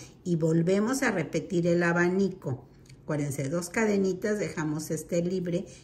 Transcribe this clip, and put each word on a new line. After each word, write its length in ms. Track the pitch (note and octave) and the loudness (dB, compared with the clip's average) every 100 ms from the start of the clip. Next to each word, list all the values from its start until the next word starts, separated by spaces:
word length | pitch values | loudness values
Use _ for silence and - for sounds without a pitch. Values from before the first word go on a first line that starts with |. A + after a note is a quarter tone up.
| - - | -16 -10
y 140 | - E3 | -2 2
volvemos 680 | D#3+ E3 E3 G3 G#3+ C4+ | 4 4 4 4 2 0
a 80 | B3+ | 0
repetir 560 | F#3+ D3+ E3 - F3 E3+ | 0 -2 -4 -2 0 2
el 160 | E3+ | 4
abanico. 800 | F3 E3+ F3 F#3+ G3 F#3+ D#3 B2 - - - - | 4 4 2 2 0 -2 -6 -6 -8 -20 -20 -16
Acuérdense, 460 | - - D3 C3 C3+ | -6 -4 -4 -4 -4
dos 200 | E3+ F3 | -4 -4
cadenitas, 680 | - A3 G3+ F#3+ F3+ G#3 G#3 | 0 2 2 2 0 -2 -2
dejamos 500 | D#3+ - D#3 D3+ - | -4 -4 -4 -4 -4
este 320 | D#3+ - F3 | -6 -2 -2
libre 440 | E3+ F#3 F3 E3+ - - | 0 -2 -2 -4 -4 -14